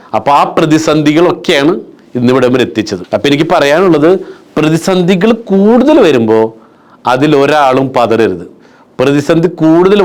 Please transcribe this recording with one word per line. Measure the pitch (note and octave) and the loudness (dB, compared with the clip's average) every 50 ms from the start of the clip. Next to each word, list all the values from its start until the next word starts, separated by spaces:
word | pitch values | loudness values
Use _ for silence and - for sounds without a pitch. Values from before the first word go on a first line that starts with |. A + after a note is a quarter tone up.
| - - - - | -12 -8 -8 -4
അപ്പൊ | - C#3+ C#3+ D#3 | -2 0 0 0
ആ | F3+ - - F#3 | 0 -2 -2 -4
പ്രതിസന്ധികളൊക്കെയാണ് | E3 D#3 D3+ D#3 D#3 D#3+ D3+ D#3 D3 D3+ D3 D#3+ F3+ E3+ E3 - - - E3 C#3 C#3 D#3+ G3 A3 - - - - _ _ - B2+ | -2 0 0 0 0 0 -2 0 0 0 0 2 0 0 -2 -4 -4 -2 -2 0 0 0 -2 -4 -8 -14 -20 -20 _ _ -6 -2
ഇന്നിവിടെ | A#2+ B2 B2+ C3 B2+ B2 B2+ | 0 0 2 2 2 0 0
വരെ | B2+ A#2 - | 0 -2 -2
എത്തിച്ചത്. | - A2 G#2 - G2+ F2 F2+ - A2 | -4 -6 -6 -6 -8 -10 -6 -6 -4
അപ്പൊ | G2+ G2 C#3+ | -4 -2 0
എനിക്ക് | C#3+ C#3+ D#3+ D#3+ F3+ | 0 0 0 0 0
പറയാനുള്ളത്, | D#3+ C#3+ C#3+ D3 E3+ G3 F#3 D#3 C#3+ D3 F3 F#3+ F#3 - - - - - _ _ D#3 | 0 0 2 2 2 2 2 2 2 2 2 0 0 -2 -8 -18 -20 -20 _ _ -4
പ്രതിസന്ധികൾ | D3+ D#3 D#3+ D#3+ - F#3+ F#3 F3+ F3 E3+ G3+ E3+ G3+ A3+ A#3 A3+ - - | -2 -2 -2 -2 -2 -2 -2 0 0 0 0 0 0 -2 -2 -4 -6 -2
കൂടുതൽ | F#3+ G3 G3 G#3+ A#3+ A#3 - D4+ D#4 D4+ G#3 | 0 0 2 2 2 2 2 2 2 4 4
വരുമ്പോ | D#3+ C3+ A#2+ A2+ A2 A2+ A2 A2+ A2 - - - _ _ _ _ _ - _ - A#2 | 2 2 0 0 0 2 0 0 -2 -4 -10 -20 _ _ _ _ _ -20 _ -4 -2
അതിലൊരാളും | B2+ C3 D3 D#3 D3 C#3 C#3 C#3+ D3+ D3+ C#3+ C3 C3 C3 C3+ C3 - B2+ | -2 0 0 0 2 2 2 2 2 2 2 2 0 0 -2 -2 -2 -2
പതറരുത്. | A#2 G#2+ A2+ A2 A2+ F#2+ F2+ E2+ F2 - - _ _ _ _ _ _ _ _ - | 0 0 0 0 0 0 -2 -6 -10 -16 -20 _ _ _ _ _ _ _ _ -4
പ്രതിസന്ധി | C3 C#3 C#3+ D3 C#3 - E3 E3 E3 F3 - - | -2 0 0 0 0 0 0 0 0 -2 -2 0
കൂടുതൽ | D#3 D#3+ D#3+ E3+ F3+ F#3+ G#3 G3+ | 0 2 2 4 4 2 2 2